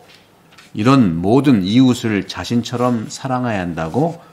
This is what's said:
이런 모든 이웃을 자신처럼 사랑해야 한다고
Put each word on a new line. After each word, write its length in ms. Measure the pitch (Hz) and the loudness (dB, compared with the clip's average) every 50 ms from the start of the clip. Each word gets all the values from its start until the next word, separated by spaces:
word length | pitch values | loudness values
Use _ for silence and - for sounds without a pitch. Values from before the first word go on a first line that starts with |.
| - _ - _ _ _ _ _ _ _ _ - - _ - | -20 _ -20 _ _ _ _ _ _ _ _ -20 -20 _ -8
이런 420 | 107 107 123 139 135 117 90 80 82 | -2 2 4 4 6 4 2 2 0
모든 420 | 90 98 120 143 139 151 127 101 87 | 0 2 2 4 4 4 2 2 2
이웃을 640 | 92 107 127 131 127 120 - - 113 107 98 90 - | 2 4 4 4 4 2 0 -2 -2 -2 -2 -4 -6
자신처럼 800 | - - 104 - 120 120 113 - 120 117 123 127 120 113 107 - | -10 -12 -8 -4 -4 -4 -2 -4 -4 -2 -2 0 -2 -2 -6 -8
사랑해야 500 | - - - 131 127 123 123 120 107 95 | -12 -12 -8 -6 -6 -4 -4 -4 -4 -4
한다고 600 | 90 87 80 80 80 80 82 117 156 170 160 - - - | -4 -6 -6 -6 -6 -4 -2 -2 -2 -2 -4 -10 -18 -20